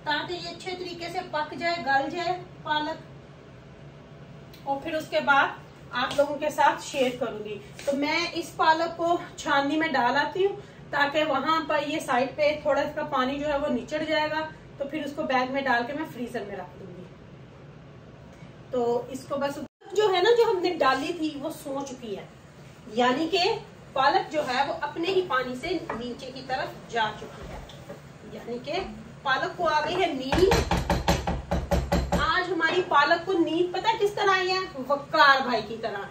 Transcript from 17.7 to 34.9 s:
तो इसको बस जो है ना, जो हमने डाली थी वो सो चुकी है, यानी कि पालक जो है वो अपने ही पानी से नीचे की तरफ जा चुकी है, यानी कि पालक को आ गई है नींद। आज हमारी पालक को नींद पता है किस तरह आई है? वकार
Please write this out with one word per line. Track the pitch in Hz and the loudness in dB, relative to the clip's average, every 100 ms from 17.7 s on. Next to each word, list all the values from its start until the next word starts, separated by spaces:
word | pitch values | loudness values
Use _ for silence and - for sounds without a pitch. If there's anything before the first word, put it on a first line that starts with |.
| - - - - - - - - - - | -20 -20 -20 -20 -20 -20 -20 -20 -20 -4
तो | 254 233 240 - | 0 2 0 -2
इसको | 277 - 277 | -10 -6 -2
बस | 285 294 - _ - | -2 -4 -12 _ -4
जो | 381 427 | 2 4
है | 370 | 6
ना, | 392 | 6
जो | 480 440 | 6 6
हमने | 370 339 - | 4 0 4
डाली | 269 262 311 | 4 4 0
थी | 339 311 285 | -2 -4 -4
वो | 302 | -6
सो | 311 294 269 | -8 -8 -6
चुकी | 277 240 226 185 | -6 -10 -10 -10
है, | 160 - - - - - - 214 | -12 -18 -20 -20 -20 -20 -8 2
यानी | 247 269 330 | 2 2 2
कि | 349 359 - - - - 269 | 2 2 0 -6 -20 -8 2
पालक | 277 370 - | 4 4 0
जो | 302 | -2
है | 254 262 277 | 0 0 0
वो | - | -2
अपने | 294 330 330 | -6 -4 0
ही | 381 - | 2 2
पानी | 262 247 254 | 0 0 -6
से | 330 330 - | -4 -4 -4
नीचे | 220 247 - 254 | -8 -8 -10 -12
की | 262 | -12
तरफ | 247 262 339 - - | -6 -4 -4 -8 -6
जा | 226 214 | -2 -2
चुकी | - - - - | -2 -12 -12 -12
है, | - - - - - - - - 214 | -12 -14 -16 -16 -16 -16 -18 -14 -14
यानी | 233 240 | -8 -8
कि | 254 339 381 - - - 277 | -4 -4 -4 -10 -14 -6 0
पालक | 269 339 349 | 0 0 0
को | 330 | 2
आ | 302 | 2
गई | 302 | 2
है | 359 349 | 0 0
नींद। | 269 262 330 381 - - - - 175 - - - - - - - 185 - 180 - - | 0 0 4 6 6 2 0 0 0 2 2 0 -4 -2 -4 2 0 2 0 2 0
आज | 311 349 349 | 2 2 0
हमारी | 359 320 349 | 0 2 2
पालक | 359 294 294 339 370 | 4 4 6 4 2
को | 349 | 2
नींद | 320 330 349 | 2 2 2
पता | 370 427 | 2 0
है | 440 | 2
किस | 403 - | 2 2
तरह | 392 | 4
आई | 381 370 | 4 2
है? | 381 381 269 | 0 -2 -8
वकार | 254 | -2